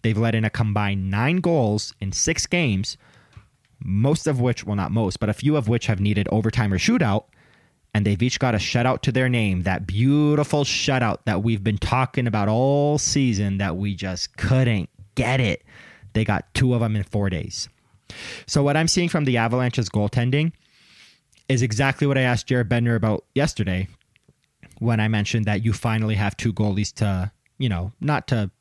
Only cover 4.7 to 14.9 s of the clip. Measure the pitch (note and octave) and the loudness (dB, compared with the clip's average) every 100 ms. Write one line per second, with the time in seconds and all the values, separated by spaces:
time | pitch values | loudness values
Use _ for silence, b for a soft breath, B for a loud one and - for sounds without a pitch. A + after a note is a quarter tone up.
4.7 | G2+ F2+ A2 G2+ - G#2 G#2+ C#3 D3+ A2 | -4 0 0 0 -2 -4 0 0 0 0
5.7 | A#2 - G2 G2+ G#2 G2 G#2+ A2 A2+ G#2 | 0 0 0 0 0 0 0 0 0 0
6.7 | F#2+ - A#3+ B2+ G2+ - b b b b | 2 2 2 2 0 -2 b b b b
7.7 | b _ G#2+ G#2 G2 B2 - C3 G#2+ - | b _ 0 0 2 0 0 0 0 0
8.7 | B2 A#2+ - - B2 B2+ B2 G#2+ F#2 F2+ | 0 0 0 0 0 2 2 0 0 0
9.7 | F#2 F2+ G2 B2+ D3 D3 D3 C#3+ D3+ C#3 | -2 -2 0 2 4 4 2 0 0 0
10.7 | - - C3 A2 - - F#2+ A2+ G#2+ G2 | -2 0 0 0 -2 -2 0 0 0 0
11.7 | G#2 - B2+ C3 - A#2+ G#2+ G2+ A2 C3+ | -2 0 0 0 -2 -2 0 0 2 2
12.7 | C#3+ D3 D3 - C#3+ C3 G2+ G2+ G2 G2 | 2 2 0 0 0 2 2 0 0 -2
13.7 | E2+ G2+ F#2 F#2+ F2+ - - F2+ C3 B2 | -2 -4 -4 -6 -6 -8 -6 0 2 2
14.7 | G#2 E2+ | 0 -4